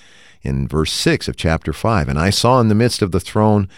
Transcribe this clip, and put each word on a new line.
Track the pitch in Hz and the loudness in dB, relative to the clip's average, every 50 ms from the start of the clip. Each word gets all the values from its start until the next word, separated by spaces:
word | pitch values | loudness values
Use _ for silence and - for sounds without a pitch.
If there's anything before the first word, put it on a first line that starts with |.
| - - - - - - - _ - | -20 -20 -20 -20 -20 -20 -18 _ -6
in | 65 67 67 67 | -4 -4 -2 -2
verse | 60 69 78 78 - - | -2 -2 -2 -2 -2 -2
six | - - 170 160 - - | -2 0 0 0 -2 -4
of | - - | -6 -6
chapter | - - 82 80 - - 80 73 | -4 -2 -2 -2 -2 -2 -6 -6
five. | - - 110 113 95 73 | -2 -2 0 0 0 0
"And | 64 67 76 | -2 0 0
I | 82 98 | 0 0
saw | 101 - - 117 131 127 | 0 2 2 2 4 4
in | 117 | 4
the | 110 104 | 4 2
midst | 107 120 120 - - | 2 2 0 0 -2
of | 110 90 | -2 -2
the | 85 90 | -2 -4
throne | - - - 107 107 107 104 104 98 - - | -4 -2 0 2 2 4 2 2 0 -2 -8